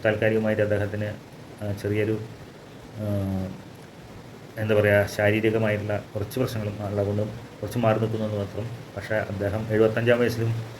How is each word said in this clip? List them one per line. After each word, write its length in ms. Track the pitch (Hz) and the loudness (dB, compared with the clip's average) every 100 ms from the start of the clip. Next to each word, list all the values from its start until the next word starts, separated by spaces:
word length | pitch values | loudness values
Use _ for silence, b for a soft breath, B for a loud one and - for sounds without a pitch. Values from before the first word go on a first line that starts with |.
| 110 | 2
താൽക്കാലികമായിട്ട് 560 | 107 110 110 110 107 | 2 2 2 2 2
അദ്ദേഹത്തിന്, 520 | 104 104 104 104 107 104 - - - - | 2 2 0 -2 -6 -6 -14 -20 -18 -10
ആ, 80 | 104 | -6
ചെറിയൊരു, 480 | 98 104 104 107 107 113 - - - - - - 110 | -4 -2 0 0 0 -4 -14 -18 -18 -20 -18 -16 -8
ആ, 60 | 107 101 95 95 92 95 - - - - - - - - - - | -4 -2 -2 -2 -4 -8 -16 -18 -20 -20 -20 -18 -18 -20 -16 -6
എന്താ 180 | 107 107 | 2 6
പറയുക, 320 | 104 101 98 - | 6 6 4 2
ശാരീരികമായിട്ടുള്ള 840 | 104 110 110 113 110 104 104 104 - - | 2 4 2 2 2 0 -2 -4 -4 -8
കുറച്ച് 240 | 104 - | -6 -2
പ്രശ്നങ്ങളും 460 | 117 110 104 104 104 | -2 -2 -6 -6 -4
ഉള്ളതുകൊണ്ടും 440 | 104 101 104 110 - - - | 0 0 0 -2 -6 -14 -10
കുറച്ച് 180 | 104 123 | -6 2
മാറി 200 | 113 110 | 2 4
നിൽക്കുന്നു 260 | 110 110 110 | 2 -2 -2
എന്ന് 120 | 104 | -2
മാത്രം. 300 | 98 101 113 117 - - | -4 -6 -8 -10 -10 -10
പക്ഷേ 200 | 98 107 | -4 -2
അദ്ദേഹം 520 | - 98 101 104 110 | -2 -2 -2 -2 0
എഴുപത്തഞ്ചാം 500 | 107 110 110 117 120 | 4 6 4 4 4
വയസ്സിലും 580 | 120 113 113 113 - - | 4 2 0 -2 -6 -12